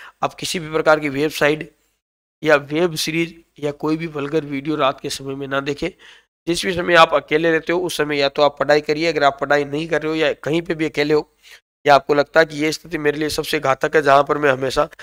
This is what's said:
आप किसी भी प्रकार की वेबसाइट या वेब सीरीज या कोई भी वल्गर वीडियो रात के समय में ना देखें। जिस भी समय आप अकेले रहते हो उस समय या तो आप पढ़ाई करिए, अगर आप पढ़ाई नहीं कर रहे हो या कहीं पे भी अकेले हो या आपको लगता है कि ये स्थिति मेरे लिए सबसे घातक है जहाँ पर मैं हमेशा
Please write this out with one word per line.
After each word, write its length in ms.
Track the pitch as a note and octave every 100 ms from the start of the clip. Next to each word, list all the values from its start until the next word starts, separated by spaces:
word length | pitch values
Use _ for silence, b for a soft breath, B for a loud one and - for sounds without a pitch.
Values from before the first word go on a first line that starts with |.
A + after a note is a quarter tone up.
| B _
आप 100 | C#3+
किसी 260 | - - F#3+
भी 120 | D#3
प्रकार 280 | D#3 D#3+ D#3
की 100 | D3
वेबसाइट 640 | C3+ D#3 - D3 D3+ D#3+ _ _ _ _ _ _ _
या 120 | D3+ D3
वेब 400 | C#3 D3+ F3+ D#3
सीरीज 400 | - D#3+ E3 E3 _ -
या 120 | D3
कोई 240 | C#3+ D#3 D#3+
भी 100 | E3
वल्गर 380 | D3+ C#3+ D#3 C#3+
वीडियो 300 | C#3 C#3+ D3+
रात 240 | C3+ C#3
के 80 | C#3+
समय 260 | - C#3 C3+
में 120 | C#3
ना 120 | C#3
देखें। 280 | C#3 C#3+ E3 - b b b _ -
जिस 180 | E3+ G3
भी 80 |
समय 220 | F3 F3+ E3+
आप 180 | D#3+
अकेले 380 | D3+ - D3+ E3
रहते 220 | D#3+ D#3
हो 60 | F3
उस 180 | F3+ -
समय 200 | D3+ D3
या 120 | C#3
तो 120 | -
आप 160 | D3 -
पढ़ाई 220 | C#3+ D3+
करिए, 260 | D3 D3+ E3
अगर 160 | D3+
आप 140 | C#3+ C#3+
पढ़ाई 240 | C#3 C#3+ C#3
नहीं 220 | C#3+ E3
कर 140 | D3+
रहे 100 | D#3
हो 40 | D#3+
या 180 | D3+
कहीं 280 | - - E3
पे 140 | E3+ D#3+
भी 100 | D#3
अकेले 280 | D3 D3
हो 160 | D3+ - _ B B _ _ D3
या 100 | C#3
आपको 180 | -
लगता 260 | D3 C#3 D#3+
है 60 | D#3+
कि 120 | D3+
ये 140 | D#3
स्थिति 260 | D3 E3 E3
मेरे 200 | D3 C#3+
लिए 120 | D3+
सबसे 300 | D3 D3 D#3
घातक 360 | C#3 C3 D#3 D#3+
है 60 |
जहाँ 220 | C#3+ C#3
पर 140 | C#3+ D3
मैं 140 | D3
हमेशा 360 | C3 C3+ D3 D#3 -